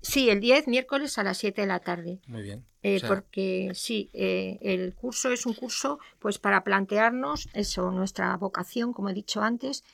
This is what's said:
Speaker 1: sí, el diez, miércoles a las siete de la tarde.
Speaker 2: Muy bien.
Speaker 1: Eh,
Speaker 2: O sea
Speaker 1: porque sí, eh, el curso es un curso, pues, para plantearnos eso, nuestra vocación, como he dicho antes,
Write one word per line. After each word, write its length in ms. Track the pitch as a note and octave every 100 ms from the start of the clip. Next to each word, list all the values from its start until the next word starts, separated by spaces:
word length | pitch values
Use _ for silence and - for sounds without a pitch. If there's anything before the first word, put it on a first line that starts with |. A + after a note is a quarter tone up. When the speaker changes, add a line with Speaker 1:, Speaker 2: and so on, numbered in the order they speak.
Speaker 1:
sí, 260 | - C#4+ B3
el 100 | G3+
diez, 260 | A#3 C4+ D4
miércoles 500 | B3 B3+ C#4 D4 -
a 60 |
las 160 | G3 F#3+
siete 220 | G#3 G3
de 60 | G3
la 120 | F3+
tarde. 400 | - F3 E3+ F#3 -
Speaker 2:
Muy 160 | A2+
bien. 220 | G2+ G#2 - _
Speaker 1:
Eh, 140 | G3+ G3
Speaker 2:
O 20 |
sea 100 | A#2
Speaker 1:
porque 600 | G3 - - F#3+ F#3 F#3+
sí, 380 | F#3 - A3 G#3
eh, 460 | - F#3+ F#3 F#3 G3
el 320 | G3+ F#3 F#3
curso 380 | - B3 A3+ C4
es 160 | B3 B3
un 80 | G#3+
curso, 420 | B3 - C4+ D4 - _
pues, 180 | G#3 G3+
para 260 | G3+ G3
plantearnos 880 | G3+ G3 F#3+ G#3 A3+ B3 C#4 - -
eso, 360 | G#3 G#3 - F3+
nuestra 460 | F#3 F#3+ - F#3 F#3
vocación, 560 | G3 - F3 A#3+ A#3+
como 160 | A#3+ G3
he 40 |
dicho 280 | F#3+ - G#3+
antes, 420 | G#3+ A#3 C4 C#4 -